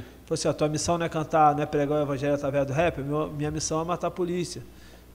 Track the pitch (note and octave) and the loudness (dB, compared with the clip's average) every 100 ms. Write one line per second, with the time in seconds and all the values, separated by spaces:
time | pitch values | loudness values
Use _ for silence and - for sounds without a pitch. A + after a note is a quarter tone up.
0 | - - - D#3+ E3 C#3+ D3+ D3+ F3+ E3+ | 0 -12 -6 -2 0 0 0 0 0 0
1 | E3 E3 D3+ D#3+ D3+ C#3+ D3+ D3 C#3+ D3+ | 0 -2 0 6 6 6 2 2 2 2
2 | C#3+ C#3 C#3+ C#3+ C#3+ C#3 C3+ C3 E3+ C#3 | 2 0 0 0 0 0 0 2 0 0
3 | C#3 D3+ D#3 D3+ D3 D3+ - D#3+ E3 E3+ | -2 -2 -2 -2 -4 -2 -2 -2 -2 -2
4 | F3 E3+ F3 F3+ D#3+ - - - - - | -2 -2 -2 -2 -4 -6 -14 -18 -20 -20
5 | - | -20